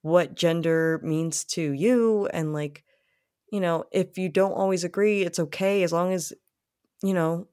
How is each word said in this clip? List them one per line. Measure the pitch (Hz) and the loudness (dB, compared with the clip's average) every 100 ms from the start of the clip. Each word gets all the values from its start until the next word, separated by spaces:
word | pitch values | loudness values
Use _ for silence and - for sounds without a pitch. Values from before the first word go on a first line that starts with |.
what | 156 175 170 | 4 2 2
gender | - 170 165 165 165 160 160 | 0 0 2 2 2 2 0
means | 160 156 165 156 | -2 -2 -2 -6
to | - - 156 | -6 -4 -4
you | 139 208 247 226 214 202 | 0 2 4 4 2 -2
and, | - 156 | -4 -4
like, | 151 147 147 _ _ _ _ _ _ _ | -4 -6 -10 _ _ _ _ _ _ _
you | 208 | -2
know, | 180 165 - | 0 -2 -2
if | 190 180 - | -2 -2 -4
you | 185 | -2
don't | 170 196 | 2 2
always | 190 190 185 | 2 0 0
agree, | 175 190 214 202 | -2 0 2 2
it's | 175 175 | -2 -2
okay | 151 - 196 202 | -4 -2 0 2
as | 175 | 2
long | 170 185 | 0 0
as, | 185 156 - _ _ _ _ _ _ | -2 -6 -14 _ _ _ _ _ _
you | 196 | -2
know | 180 160 165 202 | 0 0 -2 -8